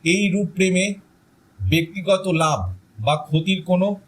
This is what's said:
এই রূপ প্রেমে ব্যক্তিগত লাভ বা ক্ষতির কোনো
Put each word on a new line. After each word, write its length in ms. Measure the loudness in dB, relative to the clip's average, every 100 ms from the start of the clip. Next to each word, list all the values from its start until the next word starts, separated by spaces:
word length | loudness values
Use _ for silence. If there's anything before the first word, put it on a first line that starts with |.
এই 260 | 2 2 2
রূপ 200 | 0 -2 0
প্রেমে 380 | 0 2 -2 -6 _ _ _ _ _ _ 0
ব্যক্তিগত 580 | 0 0 -6 0 0 2
লাভ 480 | 0 2 0 -4 -10 _ -6
বা 160 | -2 -2
ক্ষতির 480 | 0 -2 0 -4
কোনো 320 | 0 0 2 -2